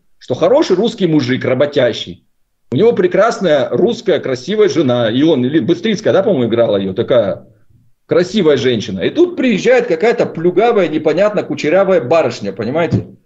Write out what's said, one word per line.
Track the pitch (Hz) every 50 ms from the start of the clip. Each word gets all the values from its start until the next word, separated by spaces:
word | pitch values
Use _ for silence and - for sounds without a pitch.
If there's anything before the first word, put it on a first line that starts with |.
| _ _ _
Что | _ - - 127
хороший | - 160 190 254 302 330 - 185
русский | 175 226 226 - - 190
мужик, | 165 156 147 120 123 131 - -
работящий, | 120 127 127 147 135 - 139 123 117 110 - - 92 87 - _ _ _ _ _ _ _ _ _ _
у | 120
него | 156 214 233 233
прекрасная | 196 180 180 180 185 214 233 - - 190 160 147 135 120 -
русская | 123 127 180 233 226 - - 190 151 127
красивая | - 135 127 120 - 175 214 214 208 185
жена, | - 170 151 127 120 123 117 107
и | 117 131 151
он, | 165 160 123 123
или | 131 156 160
Быстрицкая, | 151 - 175 - - 226 202 - - 123 131
да, | 185 196
по-моему, | 220 175 131 120
играла | 110 113 117 117 107 104
ее, | 98 98 95 92
такая | 117 110 - 135 117 104 95 - - - - _ _ _ _ _ _ _ _ _ _ _
красивая | - 147 170 180 - - 220 165 156 143
женщина. | 123 117 131 120 104 95 107 95 90
И | 95 143
тут | - 294 359 349 -
приезжает | - 262 247 202 170 - 233 254 247 240
какая-то | - 240 - 214 233 220 - -
плюгавая, | - - 165 165 180 - 190 226 240 220 202 175
непонятно, | 151 156 151 143 156 147 175 202 214 208 165 -
кучерявая | - 151 143 - 147 170 190 196 185 190 165
барышня, | 156 123 165 160 147 120 117 - 101 98 95
понимаете? | - 107 117 143 165 170 - - 90 - - - _ _